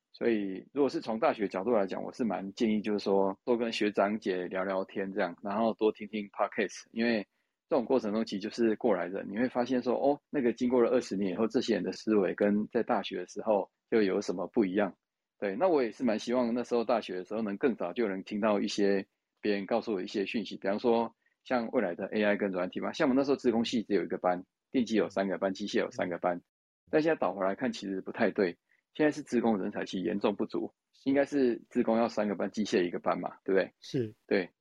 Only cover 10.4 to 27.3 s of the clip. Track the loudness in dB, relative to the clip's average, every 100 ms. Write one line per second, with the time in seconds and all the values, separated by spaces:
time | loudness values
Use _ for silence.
10.4 | 0 2 2 4 4 4 0 -2 0 0
11.4 | 0 0 0 0 -2 -4 2 2 2 2
12.4 | 2 2 0 -2 0 -2 -2 -8 -8 -6
13.4 | 2 2 0 _ 0 2 4 2 -2 -4
14.4 | -2 2 2 2 0 -4 _ _ _ -6
15.4 | -4 0 2 4 2 0 0 0 0 0
16.4 | 2 0 0 0 2 0 -2 -8 -6 -4
17.4 | -4 0 0 0 -4 -2 -2 -2 -4 0
18.4 | 2 2 0 2 2 2 -2 _ _ _
19.4 | -2 -2 0 -2 -2 -4 -4 -4 -2 -4
20.4 | -6 -6 -4 0 2 2 0 _ _ _
21.4 | -4 -2 0 0 0 -2 -4 0 2 2
22.4 | 0 -2 -4 -4 -4 0 2 4 2 2
23.4 | 2 2 2 -2 0 0 0 0 0 0
24.4 | -6 _ _ 0 2 2 2 0 -2 0
25.4 | -2 -2 -4 -2 -2 -2 -4 -2 -2 -2
26.4 | -6 _ _ _ -2 0 2 2 0